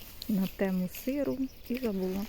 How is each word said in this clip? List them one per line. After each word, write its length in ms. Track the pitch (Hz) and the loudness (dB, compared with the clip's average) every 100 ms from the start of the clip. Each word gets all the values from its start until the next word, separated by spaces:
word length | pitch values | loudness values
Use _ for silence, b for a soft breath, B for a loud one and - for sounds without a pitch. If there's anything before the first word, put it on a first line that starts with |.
| - - - | -10 -6 0
на 180 | 196 190 - | 2 2 2
тему 320 | 190 185 180 - | 2 2 0 -2
сиру 340 | 247 285 262 262 262 - - | -2 0 2 0 -2 -4 -4
і 100 | 247 | -2
забула. 480 | 233 190 185 190 | 0 0 0 0